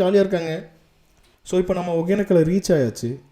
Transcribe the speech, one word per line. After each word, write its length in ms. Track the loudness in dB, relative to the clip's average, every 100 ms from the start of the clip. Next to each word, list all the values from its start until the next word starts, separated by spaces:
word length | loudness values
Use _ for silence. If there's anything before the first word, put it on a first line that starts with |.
ஜாலியா 220 | 2 2 2
இருக்காங்க. 440 | 0 -4 -8 -10 _ _ _ _ _ _ _
So, 160 | -4 -2
இப்போ 140 | 0
நம்ம 200 | -2 -4
ஒகேனக்கலை 480 | -2 0 0 2 2 4
ரீச் 220 | 0 2 2
ஆயாச்சு. 460 | 0 -2 -8 -8 -12